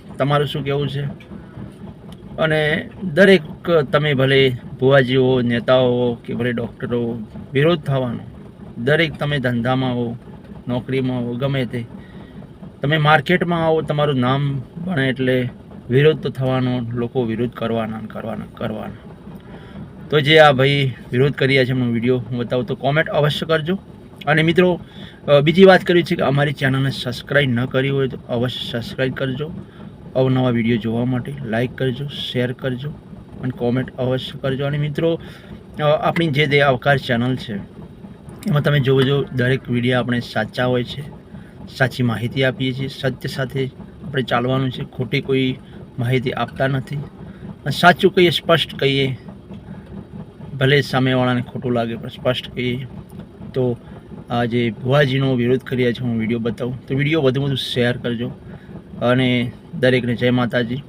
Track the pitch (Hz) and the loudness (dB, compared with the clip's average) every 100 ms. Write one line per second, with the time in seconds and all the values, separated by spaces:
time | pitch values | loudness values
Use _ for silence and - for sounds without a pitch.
0 | - - 143 147 139 151 139 143 139 139 | -8 -4 0 2 0 -4 -2 -2 -2 -4
1 | 143 - - - - - - - - - | -6 -10 -14 -18 -16 -16 -16 -14 -16 -16
2 | - - - - 156 156 151 165 - - | -18 -18 -12 -2 0 2 2 -2 -4 -10
3 | 190 147 196 185 - - 180 165 139 147 | -2 6 6 6 2 -8 2 2 4 2
4 | 151 131 135 135 131 123 - - 131 139 | 2 2 4 6 4 2 -8 0 6 6
5 | 123 131 127 127 120 120 117 127 127 123 | 6 4 4 2 2 0 4 4 4 2
6 | 123 117 - 117 123 120 117 - 117 120 | 0 -2 -6 -4 -2 -2 -6 -8 -4 -2
7 | 117 113 107 - - 135 160 170 143 135 | -2 -6 -10 -14 -4 2 2 2 0 -2
8 | 123 113 - - - - - - 123 156 | -2 -6 -10 -16 -20 -18 -14 -4 2 2
9 | 160 - 147 147 123 120 123 131 131 120 | 2 -2 -4 -2 0 0 0 0 0 -2
10 | 117 120 - - - - - 123 - 131 | -4 -6 -14 -18 -18 -12 -6 -4 -2 -2
11 | 127 127 120 120 139 139 120 123 117 - | 0 -2 -4 -2 -2 0 -2 -6 -8 -14
12 | - - - - - - - - 143 156 | -18 -18 -18 -18 -18 -18 -18 -6 -2 2
13 | 147 156 - 175 175 170 160 160 151 147 | 4 4 4 2 2 2 2 2 0 0
14 | 147 131 123 139 143 139 117 - 175 165 | 2 2 2 2 0 -4 -8 -10 -4 0
15 | 131 127 127 127 123 - - - - 131 | 0 0 0 0 0 -6 -16 -14 0 4
16 | 151 143 139 131 131 131 127 123 117 120 | 4 2 -2 -2 0 0 0 -2 -4 -4
17 | 117 131 113 110 120 - 113 113 110 110 | -4 -2 -2 -2 -4 -4 -4 -2 -4 -6
18 | 107 104 110 107 113 - 113 110 104 - | -10 -10 -8 -8 -10 -8 -8 -8 -10 -14
19 | - - - - - - - - - - | -18 -20 -18 -18 -18 -20 -18 -16 -16 -16
20 | - 151 139 156 147 131 135 143 135 113 | -2 0 6 8 8 8 4 2 0 -4
21 | - 123 139 - 135 135 123 131 120 117 | -2 2 2 2 2 4 2 2 0 0
22 | 120 127 113 123 113 127 120 131 127 147 | 0 0 -2 -6 -2 -2 -2 -4 0 2
23 | 160 165 147 - 170 160 151 196 - - | 2 2 2 0 0 0 0 -4 -6 -20
24 | - - 143 156 160 170 180 170 - - | -20 -6 -2 2 2 4 4 2 -6 -16
25 | - - - 143 151 170 190 180 - 175 | -18 -8 4 4 6 8 10 10 6 2
26 | 156 175 131 143 143 135 135 135 135 - | 2 0 0 2 0 0 0 0 0 -2
27 | 123 - - 127 139 120 123 131 139 139 | -6 -8 0 2 2 0 0 0 0 0
28 | 131 - - 120 123 - - 120 - - | -2 -4 -4 -2 -2 -4 -6 -8 -6 -4
29 | 131 - 135 127 156 - - - - - | -4 -2 -4 -4 -8 -10 -14 -18 -18 -18
30 | - 127 131 131 127 117 113 117 113 117 | -6 0 2 4 2 2 2 0 0 -2
31 | 123 127 120 143 120 113 127 - 131 123 | -2 -2 -4 -8 -4 -2 -2 -2 -4 -4
32 | 143 - - 127 123 127 135 123 147 - | -8 -10 -6 -2 -2 -4 -6 -6 -8 -12
33 | - - - - 127 - 120 131 123 - | -16 -18 -18 -10 -8 -4 -2 0 -2 -4
34 | 123 127 - 143 135 131 143 147 151 143 | -2 -2 -4 -6 -4 -2 -2 -2 -2 0
35 | 165 165 - - - - - - 151 156 | 0 0 -6 -18 -18 -18 -14 0 2 4
36 | 165 170 165 139 147 143 143 123 143 139 | 2 2 2 2 4 4 4 4 2 2
37 | 135 117 123 123 - 98 - - - - | 2 0 0 -2 -6 -10 -10 -16 -18 -18
38 | - - - - - 147 139 147 127 135 | -20 -18 -18 -8 -2 0 2 2 4 4
39 | 135 143 - 127 123 131 - 120 120 123 | 4 2 0 0 0 0 -2 0 2 0
40 | 117 120 120 113 104 - 123 123 123 - | 0 -2 -2 -4 -4 -2 0 0 -2 -8
41 | - - - - - - - - 127 - | -12 -16 -18 -20 -20 -18 -12 -2 -2 0
42 | 120 104 113 135 131 127 131 127 135 - | -2 0 -4 0 0 0 -4 -4 -8 -4
43 | 131 127 139 143 131 135 131 - - - | -4 -4 -6 -6 -4 -4 -6 -8 -18 -16
44 | - 135 117 123 123 131 131 135 139 - | -6 -4 0 0 0 0 -2 -4 -8 -8
45 | 123 139 135 131 131 - - - - - | -4 -2 0 0 0 -2 -10 -18 -12 -6
46 | 120 131 127 - 120 - 135 135 - 143 | 0 0 0 -4 -4 -2 -2 -2 -4 -8
47 | - - - - - - 143 - 175 - | -10 -14 -18 -14 -16 -10 -6 4 4 6
48 | 185 185 175 - - 165 - - 139 135 | 4 4 4 2 2 2 0 -2 0 2
49 | 131 123 - - - - - - - - | 0 -4 -12 -20 -18 -16 -16 -16 -16 -16
50 | - - - - - 135 135 143 127 131 | -16 -16 -16 -16 -12 -2 2 4 2 0
51 | 131 127 127 123 123 117 127 120 117 113 | 2 2 2 0 -4 -6 -2 -2 -2 -6
52 | - - 127 123 - - 123 123 131 - | -10 -4 -2 -2 -4 -6 -4 -4 -8 -14
53 | - - - - - 131 127 117 - - | -16 -18 -18 -18 -8 -2 -2 -2 -8 -20
54 | - - - 120 120 120 120 107 123 143 | -18 -16 -6 -2 0 0 0 -2 2 4
55 | 139 135 135 127 120 127 - 143 123 120 | 4 2 0 2 2 0 0 0 0 0
56 | 123 113 110 117 113 110 123 127 - 135 | -2 -2 -2 -2 -2 -4 -6 -6 -4 -2
57 | 147 160 135 135 139 131 - 127 120 120 | 0 2 2 0 -2 -2 -4 0 0 0
58 | 123 117 123 - - - - - - - | -4 -4 -6 -8 -16 -18 -16 -18 -16 -2
59 | 120 127 127 123 120 - - - 127 127 | 2 4 4 2 -2 -8 -14 0 2 2
60 | 120 117 123 123 120 127 117 131 | 0 0 2 2 2 0 -2 -4